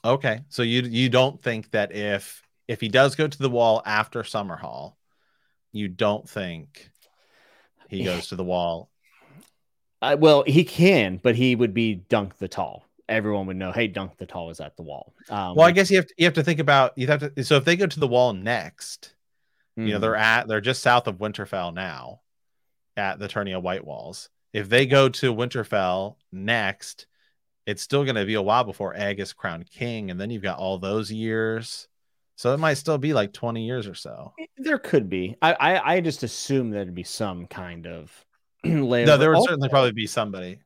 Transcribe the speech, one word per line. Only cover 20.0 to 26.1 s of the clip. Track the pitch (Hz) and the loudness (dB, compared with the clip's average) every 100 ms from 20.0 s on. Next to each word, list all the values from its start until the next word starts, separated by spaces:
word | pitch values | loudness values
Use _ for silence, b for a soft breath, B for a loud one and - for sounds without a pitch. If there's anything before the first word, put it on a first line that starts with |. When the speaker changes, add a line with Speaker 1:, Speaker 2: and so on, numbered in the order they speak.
| 110 107 | 0 4
Speaker 1:
at, | 110 113 110 | 4 4 2
they're | 107 | -2
just | 110 127 | 0 0
south | 127 123 120 | 4 4 2
of | 92 | -6
Winterfell | 107 101 98 98 87 | -8 -6 -8 -6 -6
now | 85 92 69 64 - _ _ _ _ _ _ _ - | -8 -10 -10 -14 -20 _ _ _ _ _ _ _ -6
at | 98 90 | -4 -4
the | 101 | -6
Tourney | 110 101 | -6 -4
of | 92 | -4
White | 90 92 73 | -4 -6 -8
Walls. | 64 64 90 - _ _ | -14 -14 -18 -20 _ _
If | 107 98 | -8 2
they | 120 135 | 4 6
go | 139 135 | 6 6
to | - 131 | 2 -2
Winterfell | 110 123 123 107 104 92 92 98 | -2 -4 -4 -2 0 0 -2 -4